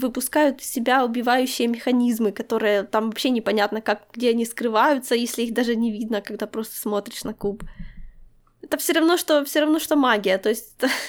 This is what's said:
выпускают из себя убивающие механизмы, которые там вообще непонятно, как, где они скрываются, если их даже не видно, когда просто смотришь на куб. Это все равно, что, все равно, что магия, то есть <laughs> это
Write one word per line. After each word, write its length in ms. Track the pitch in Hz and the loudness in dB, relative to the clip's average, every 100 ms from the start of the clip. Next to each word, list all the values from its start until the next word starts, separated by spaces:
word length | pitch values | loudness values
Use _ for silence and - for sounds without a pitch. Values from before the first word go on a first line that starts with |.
выпускают 600 | 254 247 - 302 302 277 | -4 -4 0 2 2 0
из 100 | - | -6
себя 340 | 254 233 254 240 | -2 2 2 2
убивающие 600 | 240 240 254 254 - 233 | 0 2 2 0 0 -2
механизмы, 640 | 233 247 254 240 220 214 | 0 0 2 2 2 0
которые 500 | 202 226 226 220 202 | -2 -4 0 2 2
там 220 | 196 220 220 | 0 -2 -2
вообще 240 | 214 269 | -2 0
непонятно, 520 | 240 208 208 208 214 | 0 0 2 0 0
как, 180 | 220 208 - | -2 -4 -6
где 180 | 233 247 | -2 0
они 140 | 233 233 | 2 -2
скрываются, 680 | - 233 220 285 277 247 | -2 0 2 4 2 0
если 300 | 233 240 - | -2 0 -4
их 100 | 233 | -2
даже 220 | - 233 226 | 0 0 0
не 160 | 233 | -2
видно, 300 | 208 220 208 | -2 -4 -4
когда 260 | - 202 214 | -4 -8 -6
просто 280 | 226 220 - | -6 -10 -8
смотришь 440 | 208 208 208 - | -4 -4 -4 -10
на 100 | 220 | -10
куб. 300 | 220 202 208 - - - - - - - _ _ _ | -6 -6 -6 -10 -12 -14 -14 -16 -18 -20 _ _ _
Это 160 | - 302 | -8 -4
все 160 | - | 0
равно, 240 | 330 320 349 | 2 4 2
что, 260 | - 302 | 2 2
все 160 | 285 311 | 2 2
равно, 180 | 302 311 | 2 2
что 160 | - 302 | 2 2
магия, 420 | 254 214 196 190 | 4 2 2 0
то 120 | 214 | 0
есть 240 | 233 - - | -2 -6 -4
<laughs> 80 | |
это 40 | 269 - | -2 -2